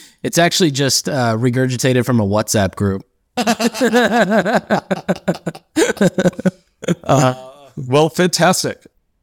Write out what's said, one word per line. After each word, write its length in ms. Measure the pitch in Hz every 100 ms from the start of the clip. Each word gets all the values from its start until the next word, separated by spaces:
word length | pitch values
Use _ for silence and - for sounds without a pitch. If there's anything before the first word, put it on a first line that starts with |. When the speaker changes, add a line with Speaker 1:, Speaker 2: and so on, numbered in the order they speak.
| - _
Speaker 1:
It's 160 | 131 160
actually 340 | 170 - 175
just, 360 | 135 139 - -
uh, 280 | 139 120 110
regurgitated 680 | 127 123 131 123 131 127
from 140 | 117 120
a 60 | 101
WhatsApp 480 | 104 110 113 95
group. 320 | - 101 95 - _ _ -
<laughs> 3250 | 226 220 233 226 240 233 220 233 190 214 180 226 - 180 - - - 175 - 165 - - _ - 453 - 196 - 180 - 185 - _ _ - 170
Speaker 2:
Uh, 300 | - 139 131 127 - - - -
well, 320 | 131 139 156
fantastic. 800 | - 180 - 170 180 135 - - _ _ _